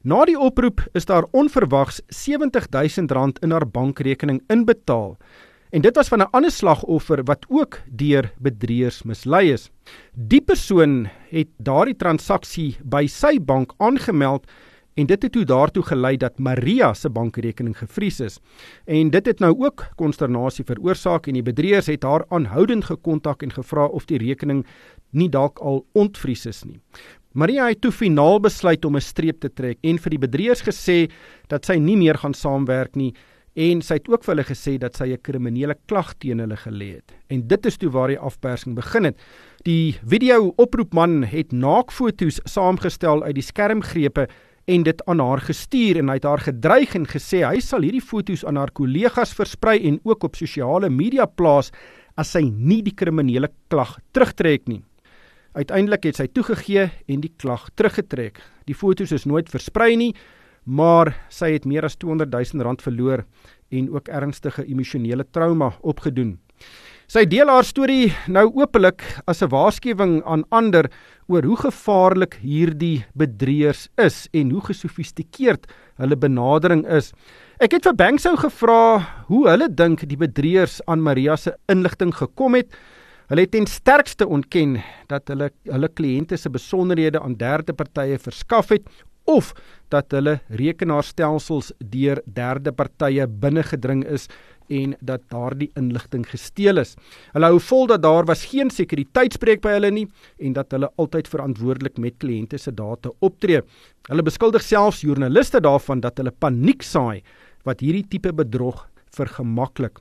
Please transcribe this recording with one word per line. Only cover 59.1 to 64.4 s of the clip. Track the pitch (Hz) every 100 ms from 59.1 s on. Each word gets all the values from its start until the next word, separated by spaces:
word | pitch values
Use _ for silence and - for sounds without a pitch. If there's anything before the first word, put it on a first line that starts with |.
is | 143 139
nooit | 151 165
versprei | 131 - 220 226 233
nie, | 240 - - _ _ _
maar | - 135 165 170 160 123 -
sy | - 165
het | 151 135
meer | 147
as | 156 -
tweehonderdduisend | 175 156 147 123 120 156
rand | 120 127
verloor | - 120 127 127 104 _ _ _ _
en | 131 131
ook | 143 -
ernstige | 143 143 139